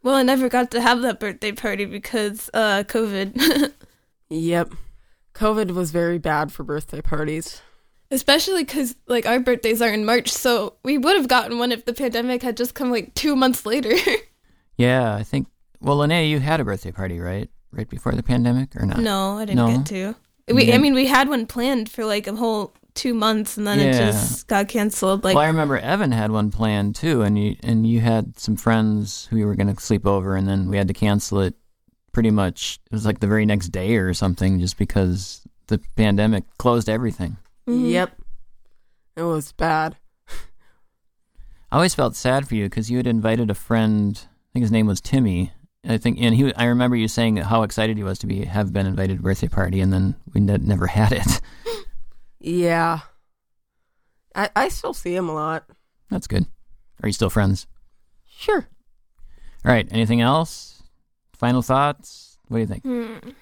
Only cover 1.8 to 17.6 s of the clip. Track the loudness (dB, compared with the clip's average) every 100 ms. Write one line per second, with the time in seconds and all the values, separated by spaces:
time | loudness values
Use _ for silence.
1.8 | -6 -8 -6 -4 -4 -6 -6 -2 2 0
2.8 | 0 -2 -2 -2 -4 0 2 2 0 -4
3.8 | -20 _ _ _ _ -4 0 0 -2 -8
4.8 | -14 -16 _ _ _ -2 0 0 -2 -2
5.8 | -2 0 0 -2 -2 -2 -2 -8 -8 -8
6.8 | -8 -4 -2 -2 -2 -6 -8 -16 -20 _
7.8 | _ _ _ -2 2 2 2 -2 -2 -4
8.8 | -4 -8 _ -2 2 0 2 0 0 2
9.8 | 2 0 2 0 0 -2 0 0 -2 _
10.8 | -2 0 2 2 4 0 0 -4 -2 -2
11.8 | -6 -4 -4 -2 -2 -2 -4 -4 -6 -4
12.8 | -2 -2 -4 -4 0 2 2 0 -2 -2
13.8 | 0 0 2 -2 -6 _ _ _ _ 0
14.8 | 2 4 2 -2 -4 -6 -6 _ _ _
15.8 | 0 2 2 2 2 0 0 0 0 -4
16.8 | -8 -6 -6 -4 -6 -6 -8 -14